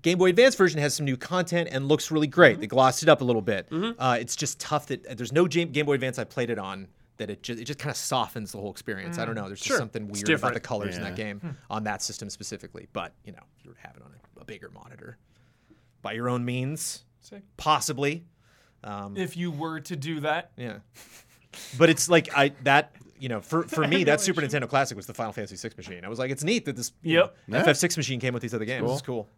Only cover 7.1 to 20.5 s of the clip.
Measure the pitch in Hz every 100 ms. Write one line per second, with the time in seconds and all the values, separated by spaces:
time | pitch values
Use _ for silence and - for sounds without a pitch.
7.1 | _ 104 101 - 117 123 139 143 127 -
8.1 | 131 107 120 104 104 101 - - 98 127
9.1 | 170 113 110 98 101 - 165 113 117 104
10.1 | 101 104 151 127 117 - 110 101 87 95
11.1 | 95 107 101 170 135 - 107 107 98 -
12.1 | - 104 - 98 98 - - - 104 87
13.1 | _ - 87 _ _ - - - - 62
14.1 | - _ - - 107 - 104 123 127 113
15.1 | 120 _ _ _ _ _ _ _ _ 101
16.1 | 110 123 123 120 123 131 160 - - _
17.1 | _ - 202 - - 151 156 - 135 143
18.1 | 165 - _ _ _ _ _ - 101 101
19.1 | 139 185 170 175 143 160 160 - 165 147
20.1 | 156 151 156 -